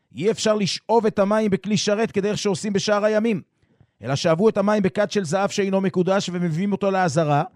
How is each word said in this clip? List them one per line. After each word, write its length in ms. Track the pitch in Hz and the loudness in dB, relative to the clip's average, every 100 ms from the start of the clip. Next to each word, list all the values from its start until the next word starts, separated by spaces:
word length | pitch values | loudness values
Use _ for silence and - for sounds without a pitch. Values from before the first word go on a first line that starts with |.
| _ 107 | _ -4
אי 140 | 185 | -2
אפשר 240 | 208 214 | 0 0
לשאוב 520 | 214 196 - - 226 214 | 0 0 -4 0 2 2
את 120 | - | 0
המים 320 | 196 214 220 | 2 2 2
בכלי 260 | 180 202 214 | 0 0 0
שרת 340 | - 202 196 | 0 0 0
כדרך 280 | 202 196 190 | -2 -2 -2
שעושים 340 | 208 185 220 | -2 -2 -2
בשאר 320 | 196 - 208 | -2 0 0
הימים, 380 | 214 214 226 190 - _ _ _ _ _ | 2 0 0 -2 -6 _ _ _ _ _
אלא 120 | 110 | -6
שאבו 340 | 139 170 165 220 | -2 0 4 2
את 100 | 208 | 2
המים 240 | 196 214 | 2 2
בכד 280 | 185 - 208 | 0 0 -2
של 140 | 208 | -2
זהב 260 | 175 190 196 | -2 -2 -2
שאינו 300 | - 196 190 | -2 0 0
מקודש 500 | 190 180 175 196 - | 0 0 0 0 -2
ומביאים 400 | 175 175 156 202 | -4 -2 -2 -2
אותו 180 | 196 196 | 0 0
לעזרה, 520 | 190 180 143 156 147 165 | 0 0 2 2 0 0